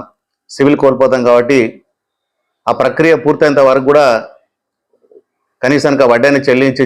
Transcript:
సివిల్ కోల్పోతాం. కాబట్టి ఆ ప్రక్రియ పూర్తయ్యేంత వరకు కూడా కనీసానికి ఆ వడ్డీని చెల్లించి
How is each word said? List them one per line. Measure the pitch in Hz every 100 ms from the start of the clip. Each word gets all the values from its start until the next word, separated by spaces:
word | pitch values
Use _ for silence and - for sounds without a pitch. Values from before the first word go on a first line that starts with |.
| - _ _ _ _
సివిల్ | - 139 143
కోల్పోతాం. | 135 123 131 127
కాబట్టి | 120 120 120 135 113 - _ _ _ _ _ _ _ _ -
ఆ | 120
ప్రక్రియ | 131 - 160 151
పూర్తయ్యేంత | 139 147 151 139 135
వరకు | 131 131
కూడా | 147 139 113 - _ _ _ _ _ _ _ _ - _ _ _ _
కనీసానికి | 127 143 151 139 127
ఆ |
వడ్డీని | 117 139 143 139
చెల్లించి | 123 135 131